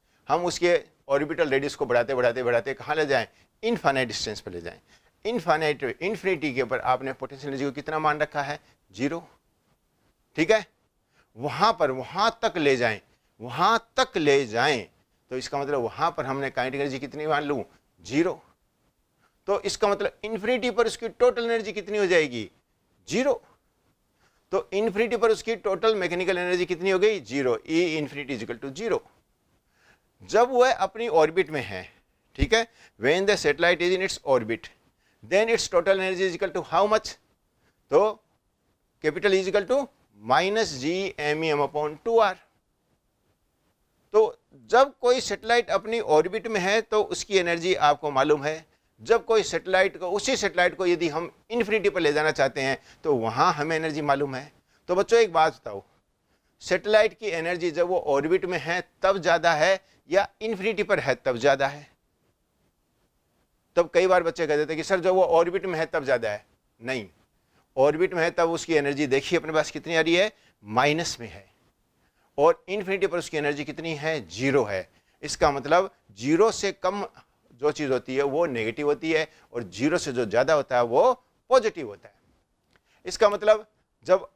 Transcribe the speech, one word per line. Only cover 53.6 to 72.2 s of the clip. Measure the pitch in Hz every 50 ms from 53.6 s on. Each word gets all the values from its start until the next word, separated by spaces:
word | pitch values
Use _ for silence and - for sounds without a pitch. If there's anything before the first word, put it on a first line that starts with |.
| 147 160 165
एनर्जी | 156 160 160 147 156 147
मालूम | 147 139 139 147 139 131
है। | 127 143 151 _ _ _ _ _ _ _ -
तो | 180
बच्चों | 185 196 - 226 233
एक | 226 196 165
बात | 160 160 160 135
बताओ, | - - 113 104 98 - _ _ _ _ _ _ _ _ _ _ _ _ _ _ _
सैटेलाइट | - - 180 185 185 208 214 214 220 220 - -
की | 226 202
एनर्जी | 165 165 160 170 180 170 170 175
जब | 147 160 175
वो | 180 185 170 -
ऑर्बिट | 151 139 139 143 160 175 185 -
में | 175 180 165
है | 135 160 170 180 - _ _ _ -
तब | 190 202
ज़्यादा | 196 151 175 165 170 156 170 165
है | 147 160 185 190 185 - _ _ _ _ -
या | 160 190 - - _ -
इन्फिनिटी | 214 220 226 185 190 226 214 175 202
पर | 208 202 156
है | 131 139 127
तब | - - 135 123
ज़्यादा | 117 117 143 135 135 139
है? | 135 143 147 143 - _ _ _ _ _ _ _ _ _ _ _ _ _ _ _ _ _ _ _ _ _ _ _ _ _ _ _ _ _ _ _ _ _ _ _ _ -
तब | 175 175 156 -
कई | 175 185
बार | 185 185 180 170
बच्चे | 165 165 - 165
कह | 147 151
देते | 147 151 151 160
हैं |
कि | 156 160
सर | - 196 185
जब | 165 185 185
वो | 185 185
ऑर्बिट | 147 165 160 175 175 170 190 190
में | 190 170 160
है | 160
तब | 151 - 165 139
ज़्यादा | 127 135 120 117 107
है। | 104 104 - _ _ _ _ _ _ _
नहीं, | 113 123 131 123 104 90 _ _ _ _ _ _ _ _ _ _ _ _ -
ऑर्बिट | 135 131 147 151 156 180 175 185
में | 175 160
है | 175
तब | - - 170 165
उसकी | 170 156 - - 165
एनर्जी | 147 143 143 143 135 151
देखिए | 131 127 139 - - 175 165
अपने | 156 156 156
पास | 156 151 -
कितनी | - 147 - 160 170
आ | 160
रही | 160 160 165
है, | 175 202 214 - _ _ _ _ _ 104
माइनस | 104 110 123 135 147 147 165 170 - - -
में | 120
है, | 104 87 101 95 _ _ _ _ _ _ _ _ _ _ _ _ _ _ _